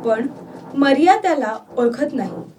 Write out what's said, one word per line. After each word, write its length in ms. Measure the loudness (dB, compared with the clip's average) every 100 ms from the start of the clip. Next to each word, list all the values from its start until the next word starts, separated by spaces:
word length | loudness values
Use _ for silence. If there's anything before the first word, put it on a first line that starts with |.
पण 220 | -2 -2 -4 -8 -18 -18 -8
मरिया 420 | 0 2 6 6 4
त्याला 420 | 2 0 -2 -6 -8 0
ओळखत 340 | 0 0 -4
नाही. 300 | -4 -6 -10 -14